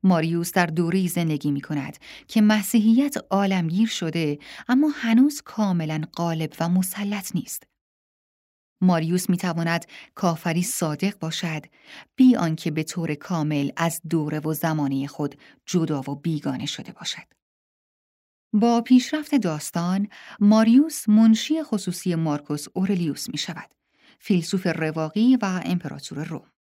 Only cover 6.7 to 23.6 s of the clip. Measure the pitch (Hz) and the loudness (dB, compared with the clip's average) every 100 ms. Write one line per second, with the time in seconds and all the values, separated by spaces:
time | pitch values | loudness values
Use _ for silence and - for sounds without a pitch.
6.7 | 180 185 - 202 202 185 175 - - _ | 0 0 -4 -6 -6 -6 -8 -6 -12 _
7.7 | _ _ _ _ _ _ _ _ _ _ | _ _ _ _ _ _ _ _ _ _
8.7 | _ 185 170 160 180 180 180 180 165 165 | _ 2 2 0 -2 0 -2 0 -4 -2
9.7 | 170 - - - - 185 160 - 165 180 | -4 -6 -20 -20 -2 -2 -2 -2 -2 -2
10.7 | - 165 151 190 208 160 - 170 156 - | -2 -4 -2 -4 -4 -8 -6 -6 -8 -12
11.7 | _ _ - - - 254 240 170 160 - | _ _ -20 -20 4 6 6 0 -2 -4
12.7 | 151 156 - 165 147 - 175 151 147 143 | -4 -6 -6 -6 -6 -4 -4 -2 -2 -2
13.7 | - 165 160 160 165 151 151 151 156 165 | -2 -4 -4 -4 -2 -2 -4 -4 -2 -2
14.7 | 156 143 135 139 - 147 - - _ - | 0 -2 -2 -6 -6 -8 -8 -20 _ -4
15.7 | 180 165 147 135 143 165 156 143 127 147 | -2 0 -4 -6 -6 -4 -4 -4 -6 -8
16.7 | - 131 - - - - _ _ _ _ | -10 -14 -14 -12 -12 -16 _ _ _ _
17.7 | _ _ _ _ _ _ _ _ 214 233 | _ _ _ _ _ _ _ _ 2 4
18.7 | 233 233 254 247 311 302 285 202 151 - | 2 6 4 4 -6 0 0 0 -4 -6
19.7 | 185 170 190 208 - - - 202 220 220 | -4 -2 -2 -4 -8 -20 2 6 6 8
20.7 | 240 311 302 - 214 226 220 - 311 302 | 6 4 -2 2 6 6 4 2 -4 -2
21.7 | 208 185 175 185 170 160 147 147 147 - | -6 -4 -6 -4 -2 -2 -4 -4 -8 -6
22.7 | - 190 196 165 139 - 147 - 151 | -4 -2 0 -2 -6 -8 -8 -8 -10